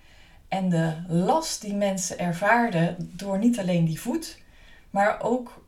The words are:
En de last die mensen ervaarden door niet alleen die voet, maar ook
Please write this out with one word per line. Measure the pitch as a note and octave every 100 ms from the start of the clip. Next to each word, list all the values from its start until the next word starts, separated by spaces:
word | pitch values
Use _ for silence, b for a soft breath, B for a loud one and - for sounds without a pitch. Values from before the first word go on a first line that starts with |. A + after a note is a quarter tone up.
| b b b b -
En | F#3+ F#3
de | E3+ E3 D#3 F3
last | E3+ F#3+ D#4+ D#4+ -
die | G#3
mensen | G3+ G3+ F#3+ - -
ervaarden | F3 E3+ G#3 A#3 A#3 F3 E3+ F3 E3 F3+
door | G3 G3
niet | A#3+ A#3
alleen | F#3 F3
die | E3 D#3
voet, | A#3+ E4 - - b b b b b
maar | G3 G#3 -
ook | - B3+ A#3+ -